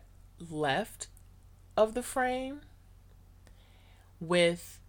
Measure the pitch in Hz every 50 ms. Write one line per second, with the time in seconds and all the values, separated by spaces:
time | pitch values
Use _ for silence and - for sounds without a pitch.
0 | - - - - - - - - 170 160 156 151 151 139 135 175 220 - - -
1 | - - - - - - - - - - - - - - - - 220 220 220 247
2 | 240 - - 269 254 254 254 254 262 262 277 294 - - - - - - - -
3 | - - - - - - - - - - - - - - - - - - - -
4 | - - - - 170 160 175 175 175 170 170 175 - - - - -